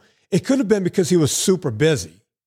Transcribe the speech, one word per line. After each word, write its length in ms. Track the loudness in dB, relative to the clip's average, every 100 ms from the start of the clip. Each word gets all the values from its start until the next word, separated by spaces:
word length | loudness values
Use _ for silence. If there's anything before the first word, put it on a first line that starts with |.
| _ _ _
it 140 | -2
could 140 | 0 0
have 100 | 0
been 160 | 0
because 240 | 0 -2 2
he 80 | 2
was 160 | 2
super 400 | 0 0 0 -2
busy. 500 | -2 0 0 -6 -18 _ _